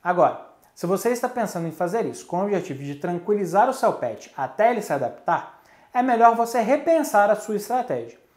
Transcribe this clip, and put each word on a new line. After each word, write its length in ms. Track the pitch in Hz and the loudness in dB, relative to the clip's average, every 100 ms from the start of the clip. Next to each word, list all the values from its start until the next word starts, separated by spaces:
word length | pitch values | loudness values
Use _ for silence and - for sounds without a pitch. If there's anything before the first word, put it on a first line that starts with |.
Agora, 420 | 175 175 135 - - _ _ - | -2 2 2 2 -12 _ _ -8
se 100 | 175 | -2
você 240 | 190 233 | 0 0
está 180 | 240 240 | -2 -2
pensando 400 | 240 202 175 165 | -4 -6 -4 -6
em 40 | |
fazer 340 | 156 175 220 147 | -4 -2 -2 -4
isso 220 | - - | -8 -6
com 100 | 175 | -4
o 60 | |
objetivo 400 | 202 190 - 131 | -2 -2 -4 -8
de 120 | 143 143 | -10 -8
tranquilizar 720 | 175 175 190 208 175 190 254 | -6 -6 -2 -2 0 2 2
o 60 | |
seu 200 | 254 220 | 2 0
pet 380 | - 120 107 - - | 0 -4 -8 -12 -8
até 320 | 131 - 226 | -6 0 2
ele 120 | 233 | 0
se 120 | 196 | -2
adaptar, 640 | 143 120 - - 165 - - _ _ _ | -4 -4 -6 -2 -2 -4 -16 _ _ _
é 120 | 247 | -2
melhor 320 | 254 226 233 226 | 2 6 6 6
você 260 | 233 247 | 0 0
repensar 680 | 214 294 311 320 294 208 208 | 2 2 2 2 4 4 4
a 40 | 208 | 2
sua 200 | - 208 | -2 -6
estratégia. 640 | 202 247 - 127 113 - _ | -2 -2 -2 -6 -8 -14 _